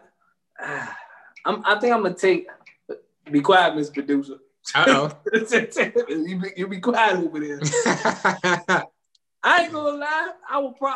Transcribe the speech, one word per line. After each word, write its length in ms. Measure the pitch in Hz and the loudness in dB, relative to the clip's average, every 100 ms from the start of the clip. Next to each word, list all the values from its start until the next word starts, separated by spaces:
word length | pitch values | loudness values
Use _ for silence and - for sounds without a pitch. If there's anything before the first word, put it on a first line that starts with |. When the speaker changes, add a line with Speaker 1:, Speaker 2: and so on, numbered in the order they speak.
| _ _ _ _ _ - | _ _ _ _ _ -14
Speaker 1:
ah. 380 | - 139 107 - - - - - 160 | -10 -8 -10 -14 -18 -20 -20 -8 -4
I'm, 180 | 220 - | -2 0
I 140 | 208 | 2
think 140 | 240 | 2
I'm 100 | 226 | 2
gonna 100 | 190 180 | 0 2
take, 320 | 190 170 - - - _ - - _ _ - | 2 2 -2 -16 -20 _ -16 -16 _ _ -2
be 100 | 147 | 2
quiet, 340 | 165 185 170 151 | 6 6 6 2
Mister 180 | 143 | -4
Producer. 440 | 143 139 139 139 - _ _ - 139 | -4 -2 -2 -2 -12 _ _ -4 2
Speaker 2:
Uh-oh. 360 | 180 160 151 - - | 4 4 2 -4 -2
Speaker 1:
<laughs> 0 | 220 220 226 226 - 233 240 240 | -2 0 0 0 -2 -2 -2 -2
You 300 | 160 170 185 | -4 -4 -4
be, 100 | 190 180 | -6 -6
you 120 | 190 | -8
be 120 | 196 | -4
quiet 380 | 247 233 214 185 | -2 2 2 2
over 220 | 165 151 | -2 -4
there. 200 | 147 143 | -6 -4
Speaker 2:
<laughs> 1200 | 151 - - 175 - - 196 185 180 175 - 170 - _ _ _ _ _ | -4 0 0 0 -2 0 -2 0 0 0 0 0 -2 _ _ _ _ _
Speaker 1:
I 200 | 240 349 | 4 4
ain't 100 | 339 | 2
gonna 240 | 311 294 294 | -2 -4 -4
lie. 340 | 294 311 359 359 - | -4 -4 -4 -10 -4
I 100 | 285 | -4
will 140 | 269 | -4
pro-, 160 | 240 269 | -4 -4